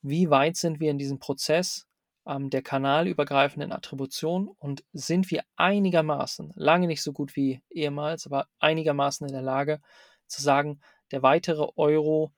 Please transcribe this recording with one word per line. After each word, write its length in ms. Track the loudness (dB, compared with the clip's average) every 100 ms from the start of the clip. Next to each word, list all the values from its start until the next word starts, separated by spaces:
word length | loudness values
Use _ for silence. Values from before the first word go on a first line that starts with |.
wie 300 | -2 0 4
weit 260 | 6 4 2
sind 220 | -2 0
wir 100 | 0
in 80 | 0
diesem 220 | -4 -6
Prozess, 680 | -6 -6 0 0 0 -8 _ _ _ _ -10
ähm, 220 | -8 -4
der 140 | -4
kanalübergreifenden 1080 | -2 -2 2 2 2 -2 0 2 2 0 -8
Attribution 760 | -8 -10 -8 -8 -6 -4 -2 -4
und 360 | -8 -10 -10 _
sind 360 | -12 -2 0 0
wir 140 | -2 -6 0
einigermaßen, 960 | 2 4 2 2 2 -2 -4 -8 -12 -2
lange 320 | 2 4 2
nicht 160 | -2
so 100 | -6
gut 220 | -6 -8 -2
wie 260 | -2 -2 _
ehemals, 560 | -6 -4 -4 -4 -6 -4
aber 220 | -4 -4 _
einigermaßen 680 | 0 2 0 2 0 -2 -8
in 60 |
der 100 | -6
Lage 360 | -2 -2 -2 -4 _ -20 -20 _ _
zu 160 | -2
sagen, 400 | 4 4 2 -6 _ _ _
der 100 | 2
weitere 460 | 4 4 2 -2 -2 2
Euro 580 | 2 4 2 0 -2